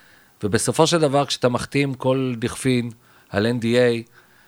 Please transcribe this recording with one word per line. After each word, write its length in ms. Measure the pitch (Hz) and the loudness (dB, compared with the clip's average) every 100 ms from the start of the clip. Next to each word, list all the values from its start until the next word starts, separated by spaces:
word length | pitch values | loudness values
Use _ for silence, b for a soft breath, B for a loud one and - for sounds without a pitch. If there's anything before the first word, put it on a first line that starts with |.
| b b b b | b b b b
ובסופו 440 | 104 110 - 123 156 | -4 -2 0 2 2
של 120 | 170 | 2
דבר, 260 | 151 139 139 | 2 2 0
כשאתה 240 | - 127 | -2 -2
מחתים 440 | 120 - 139 143 | -2 -2 -2 -2
כל 400 | 131 131 131 131 120 | -2 -2 -2 -2 -4
דכפין 520 | 113 - 135 127 117 113 b b b | -6 -4 -2 0 -2 -10 b b b
על 180 | 98 110 | -2 0
אן 120 | 123 | 0
די 200 | 113 120 | 0 4
איי, 240 | 123 117 113 b b b | 4 2 -6 b b b